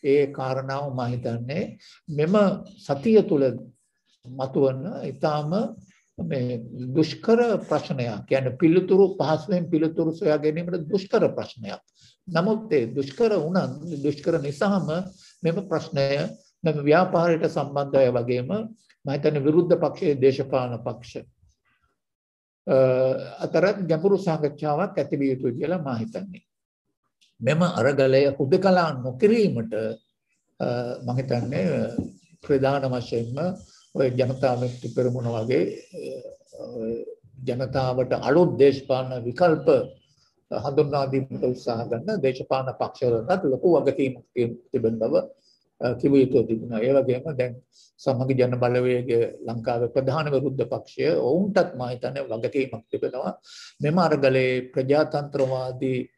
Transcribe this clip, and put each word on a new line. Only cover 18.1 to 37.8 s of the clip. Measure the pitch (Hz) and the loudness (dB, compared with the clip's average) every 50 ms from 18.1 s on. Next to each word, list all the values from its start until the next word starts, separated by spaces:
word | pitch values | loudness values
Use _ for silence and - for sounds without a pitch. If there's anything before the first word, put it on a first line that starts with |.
වගේම | 123 123 117 123 123 123 123 135 185 214 226 226 - _ _ _ _ _ _ | 4 0 0 0 -2 -2 -2 -4 -4 -6 -6 -8 -14 _ _ _ _ _ _
මම | 135 135 | -6 -6
හිතන්නේ | 139 139 156 151 147 135 | 0 0 0 0 2 2
විරුද්ධ | 147 156 180 170 165 175 | 4 4 4 4 4 2
පක්ෂයේ | 165 165 143 131 - - 165 147 | 2 2 -2 -2 -2 -2 -2 0
දේශපාලන | 131 123 135 127 135 135 135 - 131 127 123 120 117 | 4 4 4 4 2 -4 -2 -2 -2 -2 -2 -6 -8
පක්ෂ, | - 127 120 - - - - 139 - _ _ _ _ _ _ _ _ _ _ _ _ _ _ _ _ _ _ _ _ _ _ _ _ _ _ _ _ | -8 -8 -10 -10 -14 -16 -14 -16 -16 _ _ _ _ _ _ _ _ _ _ _ _ _ _ _ _ _ _ _ _ _ _ _ _ _ _ _ _
අ, | - 139 131 131 131 127 127 131 131 131 135 - - - - | 2 4 4 6 6 4 4 2 2 0 -2 -4 -10 -12 -8
අතර | 175 - - 160 165 196 208 202 190 | -8 0 2 2 4 4 2 0 0
ගැඹුරු | 160 160 156 160 196 202 190 | 0 0 2 4 2 2 2
සාකච්ඡාවක් | 190 180 160 151 151 143 147 - - 151 147 147 185 208 196 - | 2 0 -2 0 0 -2 -4 -2 -4 -2 0 0 -2 -2 -2 -4
ඇති | 139 - - | -2 -2 -2
විය | 143 139 135 | 0 0 0
යුතුයි | 131 127 131 131 117 | 0 0 -2 -4 -2
කියලා | 123 143 147 175 180 | -2 -2 -2 -2 -4
මා | 156 135 123 | -4 -4 -4
හිතන්නේ. | 110 113 110 - 92 95 101 - - _ _ _ _ _ _ _ _ _ _ _ _ _ _ _ _ _ _ _ _ | -4 -6 -6 -8 -10 -12 -10 -14 -18 _ _ _ _ _ _ _ _ _ _ _ _ _ _ _ _ _ _ _ _
මෙම | 113 123 151 165 180 | -2 0 2 2 2
අරගලය | 175 - - 113 135 143 135 135 131 131 135 143 | 0 2 2 2 2 4 4 4 4 6 4 4
හුදකලා | 139 139 - 151 127 160 180 185 190 185 180 170 160 143 127 123 | 4 2 0 0 2 2 2 4 4 4 4 4 2 -2 -4 -6
නොකිරීමට, | 131 123 127 214 202 220 240 214 180 135 117 110 113 - 104 110 107 110 - _ _ _ _ _ _ _ _ _ _ _ _ | -8 -4 2 4 4 4 6 4 2 2 -2 -4 -4 -4 -4 -4 -4 -6 -8 _ _ _ _ _ _ _ _ _ _ _ _
අ, | - 131 120 120 123 120 123 127 127 | -4 -2 -2 -2 -4 -6 -8 -8 -6
මම | 120 123 | -4 -4
හිතන්නේ | 131 131 131 127 120 120 117 135 165 190 180 147 120 110 110 - - - - - - _ _ _ _ - | -2 -2 0 -2 -2 -2 -2 -2 -2 -2 0 0 0 -2 -2 -4 -6 -6 -8 -10 -18 _ _ _ _ -2
ප්‍රධාන | - 147 135 131 131 139 143 131 | 0 2 2 4 2 2 2 -2
වශයෙන්ම | 131 127 123 123 - - 117 117 113 123 139 160 180 185 - - - _ _ _ _ _ | -2 -4 -4 -4 -4 -4 -4 -4 -4 -6 -4 -4 -4 -6 -6 -12 -20 _ _ _ _ _
ඔය | - 139 131 | 0 0 0
ජනතා | 123 123 131 120 131 - - 135 123 | 2 0 0 0 0 0 0 0 0
විමුක්ති | 120 123 123 123 - - 120 | 0 -2 -4 -6 -6 -10 -6
පෙරමුණ | 113 139 127 127 123 127 120 | -2 0 0 0 -2 -2 -4
වගේ, | 117 117 113 107 113 127 151 185 - - - - _ - 170 - 135 131 131 - - - _ _ _ - | -4 -4 -4 -2 0 2 2 2 0 -4 -10 -16 _ -16 -14 -12 -12 -12 -12 -14 -16 -20 _ _ _ -18
අ, | - - 117 120 123 113 113 117 117 - - - _ _ - _ - 131 | -16 -16 -14 -10 -8 -6 -6 -6 -6 -8 -12 -16 _ _ -20 _ -12 -6
ජනතාවට | 127 120 120 135 127 - 139 | -6 -4 -4 -4 -4 -2 -2